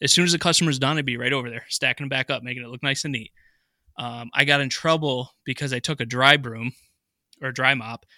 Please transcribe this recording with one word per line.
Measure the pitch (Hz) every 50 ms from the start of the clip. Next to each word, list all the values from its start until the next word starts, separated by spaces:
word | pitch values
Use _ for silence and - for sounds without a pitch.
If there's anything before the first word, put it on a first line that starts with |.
As | 143 139 -
soon | - 175
as | 175 170
the | 160
customer's | - 175 165 - 175 160 143 127
done, | 135 135 156
I'd | 156 143
be | 135 120
right | 117 120 127 139
over | 139 123 120
there, | 117 117 - -
stacking | - - - 131 123 - 143
them | 139
back | 135 131 131 -
up, | 139 127 120
making | 123 123 127 123
it | 117
look | 123 127 -
nice | 143 135 - -
and | 156 139
neat. | 117 110 - _ _ _ _ _ _ _ _ _ _ _ _ _
Um, | - 123 120 120 120 120 120 -
I | 139 143
got | 143 147 143
in | 139 131
trouble | - - - 165 165 160 156 147 131 127 127 - _ _ _
because | - 131 - 147 139 127
I | 123
took | - - - -
a | 120
dry | 117 120 123 131 139 147
broom | 147 139 120 110 113 113 123 - _ _ _ _ _ _ _ _ _ _ _ _ _ -
or | 135
a | 123
dry | 120 131 131 139
mop | 131 113 113 117 117 - _ _